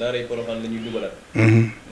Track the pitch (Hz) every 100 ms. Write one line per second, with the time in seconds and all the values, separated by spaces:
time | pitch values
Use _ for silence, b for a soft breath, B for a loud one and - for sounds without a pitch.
0 | 120 123 120 117 117 113 113 113 113 113
1 | 98 - - 117 113 113 113 - -